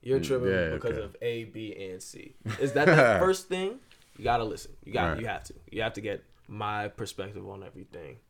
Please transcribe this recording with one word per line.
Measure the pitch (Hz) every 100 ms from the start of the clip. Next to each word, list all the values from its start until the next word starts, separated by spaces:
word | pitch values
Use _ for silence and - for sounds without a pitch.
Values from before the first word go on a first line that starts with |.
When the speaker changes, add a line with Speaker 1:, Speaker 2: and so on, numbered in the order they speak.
Speaker 1:
you're | 117 131
Speaker 2:
Mm, | 80
Speaker 1:
tripping | 131 95
Speaker 2:
yeah, | 95 85
Speaker 1:
because | 78 78 73
Speaker 2:
okay. |
Speaker 1:
of | 101 -
A, | 120 117 110
B, | 101 110 -
and | 95 92
C." | - - - - 113
Speaker 2:
<laughs> | 107
Speaker 1:
Is | 139
that | 127 156
the | 156 123 101
first | 185 190 -
thing? | 185 190 254 - - - -
You |
gotta | 117 117 110
listen. | 90 - - -
You |
got, | 113 90
Speaker 2:
Right. | 76
Speaker 1:
you | 73
have | 92
to. | - - -
You | 98
have | 110
to | 107
get | 104 98 - - -
my | 104 104 104 104
perspective | - 104 - 98 104 98
on | 98
everything | 95 - 92 87 78 85 _